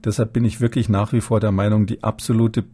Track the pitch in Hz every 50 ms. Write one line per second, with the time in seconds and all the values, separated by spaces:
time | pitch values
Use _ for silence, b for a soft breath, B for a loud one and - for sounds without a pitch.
0 | - 113 104 - 117 110 - 120 120 110 104 - 120 117 - 135 113 104 104 98
1 | 104 - - 117 - - 117 107 107 107 98 95 101 104 104 107 104 98 113 -
2 | - 107 - - - - 120 113 113 113 113 123 101 -